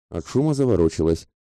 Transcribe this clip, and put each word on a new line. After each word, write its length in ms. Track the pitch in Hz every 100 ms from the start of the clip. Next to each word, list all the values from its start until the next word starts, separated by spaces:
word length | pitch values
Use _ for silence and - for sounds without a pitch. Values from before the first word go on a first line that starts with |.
| -
От 180 | 92 -
шума 280 | 127 156
заворочилась 760 | 139 131 90 82 - 80 82 - _ _